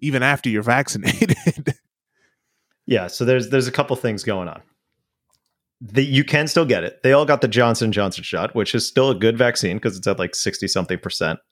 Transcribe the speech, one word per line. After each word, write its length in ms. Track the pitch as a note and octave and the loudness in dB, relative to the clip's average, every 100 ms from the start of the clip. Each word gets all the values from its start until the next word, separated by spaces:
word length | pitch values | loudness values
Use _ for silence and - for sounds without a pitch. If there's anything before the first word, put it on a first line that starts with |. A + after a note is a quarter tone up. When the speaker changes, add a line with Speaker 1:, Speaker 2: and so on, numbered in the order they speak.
Speaker 1:
even 200 | D3 C3+ | -4 0
after 280 | C3 C#3+ B2 | 2 0 0
you're 120 | G#2+ | -2
<laughs> 0 | |
vaccinated. 1120 | A2+ B2 C#3 G#2+ - - G#3+ - - - D3 - _ _ _ _ _ _ _ _ _ _ - | 0 0 0 -4 -2 0 0 0 0 -2 -4 -6 _ _ _ _ _ _ _ _ _ _ -2
Speaker 2:
Yeah, 220 | A#2 F2+ | 0 -2
so 160 | - | -2
there's, 260 | B2 B2+ A2 | 2 2 2
there's 160 | C3+ B2 | 0 0
a 20 | |
couple 240 | C3+ C#3 B2+ | -2 -2 -2
things 300 | B2 G#2 - | -2 -4 -4
going 240 | F#2+ F2+ | -4 -6
on. 120 | - - _ _ _ _ _ _ _ _ _ _ _ | -12 -20 _ _ _ _ _ _ _ _ _ _ _
The, 240 | A2+ A2 | -4 0
you 200 | C#3+ C3+ C#3+ | 2 2 2
can 220 | D3+ D#3 | 0 2
still 180 | - D3+ | 2 2
get 180 | G2+ | 2
it. 200 | E2 - | -2 -2
They 100 | C3 | 4
all 120 | C#3 D3 | 4 4
got 140 | C#3 | 2
the 60 | B2+ | 2
Johnson 440 | G#2+ A#2+ A2+ A2+ | 2 2 2 0
Johnson 300 | G#2 G2 - - | 0 -2 -4 -6
shot, 280 | F2 G2 A2+ | -4 -4 -2
which 200 | G2+ A#2+ | -2 -2
is 100 | - | -2
still 220 | - C3+ | 2 2
a 40 | G2 | 2
good 220 | A2+ A#2 | 2 4
vaccine 420 | B2 - G2 G2+ | 2 2 -2 -2
'cause 180 | A#2 F#2+ | -4 -4
it's 100 | G2+ | -2
at, 120 | F#2+ | -2
like, 160 | F2 - | -2 -4
sixty-something 640 | - - G2 G2 F2 F2+ | -4 -4 -2 -2 -2 -4
percent 400 | - - D#2+ - _ | -6 -4 -4 -4 _